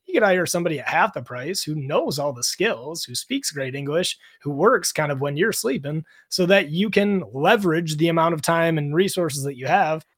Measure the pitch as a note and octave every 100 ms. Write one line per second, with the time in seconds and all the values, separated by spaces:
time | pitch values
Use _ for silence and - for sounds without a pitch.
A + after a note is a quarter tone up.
0 | F#4+ E4 G3+ F#3 E3 F3 E3+ C#3+ A2 D#3+
1 | G3+ D3 A#2+ B2 D3 F#3+ D3+ D#3 C3+ F3
2 | D#4 C#3+ C#3+ A#2+ - - G#3+ A#2+ C#3 E3
3 | - B2 - C#4 - C#3+ C3 C#3 C#3 D#3+
4 | F3+ - - _ C#3+ C#3+ G#3+ A3 - -
5 | D3 C3+ C#3+ C#3+ G#3+ - A#3+ A3 C#3 D#3
6 | - _ - - E3+ D3+ D3 E3 G#3+ G3+
7 | G#3 F#3+ G#2 C3 E3 A3+ F#3 D#3+ D#3+ D3+
8 | E3 E3 E3+ D#3+ - E3 E3 D#3+ C#3+ D#3
9 | G3 F#3 D#3+ C#3 C#3 B2+ C3+ G3 D#3 D#3+
10 | -